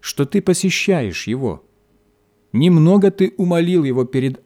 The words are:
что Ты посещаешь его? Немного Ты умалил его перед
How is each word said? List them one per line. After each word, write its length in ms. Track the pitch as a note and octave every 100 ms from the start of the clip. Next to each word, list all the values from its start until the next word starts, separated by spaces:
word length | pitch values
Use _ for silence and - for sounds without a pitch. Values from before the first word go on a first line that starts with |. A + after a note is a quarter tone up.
что 240 | - - C#3
Ты 160 | G#3
посещаешь 840 | F#3 F3+ F#3+ - - F3+ A2 E2 -
его? 360 | B2 B2 D2 _ _ _ _ _ _ _ _ _
Немного 580 | A2+ E3 E3+ D#3+ G3 G3
Ты 220 | F#3+ F#3+ -
умалил 460 | F3+ E3+ F3 F3+
его 200 | C#3+ B2+
перед 380 | B2 C3+ C3+ B2+